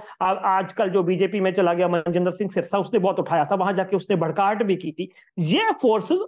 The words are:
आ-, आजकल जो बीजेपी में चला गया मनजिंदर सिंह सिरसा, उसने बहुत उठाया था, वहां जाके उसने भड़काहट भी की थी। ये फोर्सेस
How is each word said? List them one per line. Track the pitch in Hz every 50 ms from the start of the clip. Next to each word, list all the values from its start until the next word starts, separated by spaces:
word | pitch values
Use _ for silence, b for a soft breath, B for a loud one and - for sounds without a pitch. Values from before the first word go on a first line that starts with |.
| B B B B
आ-, | 180 185 196
आजकल | 190 196 202 190 190 185 185 - - 214 185
जो | 175 196
बीजेपी | 175 175 190 165 196 180 196 202
में | 190 185 175
चला | 202 180 170 175
गया | 175 180 170
मनजिंदर | 175 165 156 175 170 180 180 180
सिंह | 180 180 208 185
सिरसा, | - - 175 - 196 202
उसने | 180 190 240 208
बहुत | 180 190 180 185
उठाया | - - 170 160 -
था, | 175 202
वहां | 185 180 180 180
जाके | 190 185 185 196
उसने | 180 - - 202
भड़काहट | 165 165 160 160 202 196 202 220 208
भी | 233 196 180
की | - - 160
थी। | - - 185 - b b b b b 185
ये | 160 156 185 403 453 440 - -
फोर्सेस | - 226 220 208 - - 330 370 -